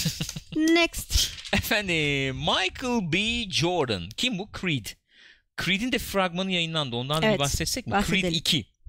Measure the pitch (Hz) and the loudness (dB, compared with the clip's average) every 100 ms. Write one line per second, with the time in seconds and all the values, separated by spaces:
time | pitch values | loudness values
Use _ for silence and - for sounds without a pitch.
0 | - - - - - 311 320 339 339 - | -2 -4 -8 -10 -8 0 4 4 4 -2
1 | - - - - - 202 - 220 196 165 | -2 0 0 -4 -2 -2 2 0 2 2
2 | 147 139 135 131 160 277 370 - 254 240 | 2 2 0 0 0 2 0 -2 -2 0
3 | 175 175 220 240 214 120 170 180 123 98 | 2 0 0 0 -2 0 2 2 0 -2
4 | 85 - 247 185 - - 185 139 101 - | -4 -4 -2 -2 -6 -6 -2 -2 -4 -14
5 | _ - - - _ - 147 190 254 233 | _ -20 -20 -20 _ -6 -2 0 0 -2
6 | - 202 185 175 190 180 165 160 139 120 | -2 0 2 2 0 0 0 -2 -2 -2
7 | 131 156 214 196 143 - 160 269 - 196 | -2 2 2 4 2 0 -2 -4 0 0
8 | 202 190 180 165 - 156 - _ | 2 2 0 0 0 0 -2 _